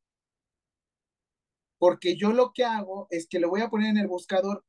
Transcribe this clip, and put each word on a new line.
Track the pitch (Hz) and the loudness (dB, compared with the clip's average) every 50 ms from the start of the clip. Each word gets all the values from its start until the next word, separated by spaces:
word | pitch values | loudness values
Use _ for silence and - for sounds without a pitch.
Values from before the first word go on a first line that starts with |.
| _ _ _ _ _ _ _ _ _ _ _ _ _ _ _ _ _ _ _ _ _ _ _ _ _ _ _ _ _ _ _ _ _ _ _ - | _ _ _ _ _ _ _ _ _ _ _ _ _ _ _ _ _ _ _ _ _ _ _ _ _ _ _ _ _ _ _ _ _ _ _ 2
Porque | 175 180 175 - - 175 170 | 4 4 4 2 0 -2 -2
yo | 156 202 208 | 0 0 2
lo | 226 247 254 247 - | 2 2 2 2 0
que | - 247 | -2 -2
hago | 233 226 214 196 185 190 202 202 - | 0 -2 -4 -6 -8 -10 -12 -10 -8
es | 175 165 165 | -8 -8 -6
que | - - 175 | -4 -4 -2
lo | 165 170 | 0 0
voy | 185 208 | 0 -2
a | 226 226 | -2 -2
poner | 226 214 214 220 | 0 0 0 2
en | 208 | 2
el | 214 196 | 2 0
buscador, | 180 180 180 - - 196 190 190 196 202 196 - | 0 -4 -6 -6 -2 0 0 0 0 -4 -8 -4